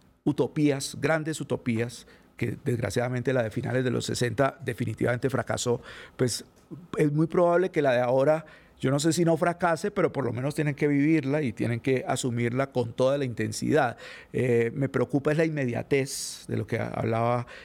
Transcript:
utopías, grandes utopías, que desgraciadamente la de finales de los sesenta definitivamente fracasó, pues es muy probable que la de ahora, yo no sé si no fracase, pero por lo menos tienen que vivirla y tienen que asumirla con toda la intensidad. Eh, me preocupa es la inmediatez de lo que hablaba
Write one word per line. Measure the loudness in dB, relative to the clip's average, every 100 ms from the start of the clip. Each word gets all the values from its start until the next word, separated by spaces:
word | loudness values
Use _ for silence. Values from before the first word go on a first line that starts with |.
| _ _
utopías, | -4 0 0 2 2 2 -4 -4
grandes | 0 0 -2 -6
utopías, | -4 -4 -2 -2 -2 -8 -20 -20 _ _
que | -6 -4
desgraciadamente | -4 -2 -2 -2 -2 -2 0
la | 0
de | 0
finales | -4 -2 -2
de | 0
los | -2
sesenta | -2 -2 -2 2 0 0
definitivamente | -8 -4 -6 -2 -2 0 -2
fracasó, | -2 -2 -4 -2 -4 -6 -18 -20 -2
pues | -2 -2 -10 _ _ -18 -10 0
es | 0
muy | 2 0
probable | 4 4 4 2
que | 2
la | 2
de | 4
ahora, | 4 4 4 2 0 -18 -20 _
yo | 0
no | 2
sé | 2
si | 2 2
no | 4
fracase, | 2 0 0 0 -2
pero | 0 0
por | 0
lo | -4
menos | -2 -4
tienen | -2 -2
que | 0 2
vivirla | 2 4 2 2 0
y | -2
tienen | -2 -2 -2
que | 0 0 0
asumirla | -2 -2 0 0 0 -2
con | -2 -4
toda | 2 2 2
la | -2
intensidad. | -2 -4 -2 2 2 2 -2 -14 -18 -8
Eh, | -2 2 2 2
me | 0 -2
preocupa | 0 0 0 0
es | 0
la |
inmediatez | 0 0 -2 -4 0 0 0 -6 -10 -12 -6
de | -6
lo | -4
que | -4
hablaba | -4 -2 -2 0 0 0 -4 -12